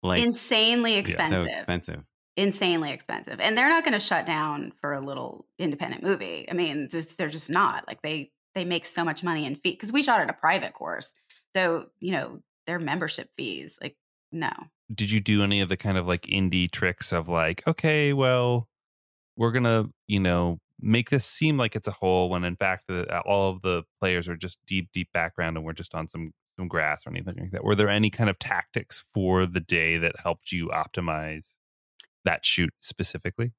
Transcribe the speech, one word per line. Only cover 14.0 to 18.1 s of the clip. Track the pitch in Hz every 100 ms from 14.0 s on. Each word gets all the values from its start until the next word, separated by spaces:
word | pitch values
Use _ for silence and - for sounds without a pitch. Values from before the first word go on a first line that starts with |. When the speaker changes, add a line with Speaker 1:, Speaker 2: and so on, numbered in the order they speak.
| _ _ _
Speaker 2:
no. | 165 151 - - _ _
Speaker 3:
Did | 104 104
you | 110
do | 101 104
any | 101 101
of | 95
the | 92
kind | 104 92
of, | 87
like, | 87
indie | - 98 92 90 87
tricks | - 90 87 -
of, | 87 82
like, | 85 80 87 -
"Okay, | 165 160 151 147